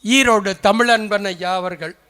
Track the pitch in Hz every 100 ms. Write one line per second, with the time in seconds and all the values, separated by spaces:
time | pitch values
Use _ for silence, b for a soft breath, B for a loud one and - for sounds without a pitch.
0 | 208 262 254 220 196 185 202 220 240 226
1 | 214 208 196 175 180 185 180 170 160 180